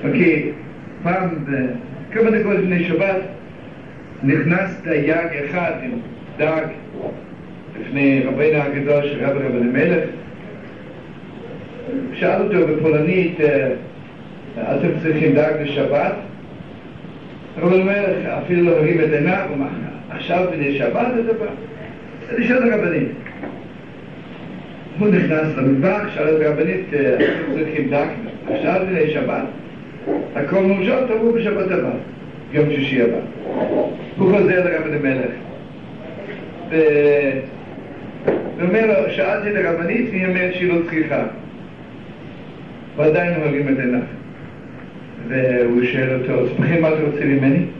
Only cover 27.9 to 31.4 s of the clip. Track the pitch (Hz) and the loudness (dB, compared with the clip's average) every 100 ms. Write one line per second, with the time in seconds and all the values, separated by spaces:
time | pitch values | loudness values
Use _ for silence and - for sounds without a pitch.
27.9 | 143 - - - - - - 160 185 185 | 0 0 -4 -10 -12 -4 -2 2 0 0
28.9 | 170 151 143 123 - - - - - - | 2 2 2 0 -2 -4 -8 -14 -16 -16
29.9 | - - - - - 151 185 190 196 190 | -12 -4 -4 -2 -4 0 4 4 4 2
30.9 | 254 254 220 226 233 | 2 2 4 4 4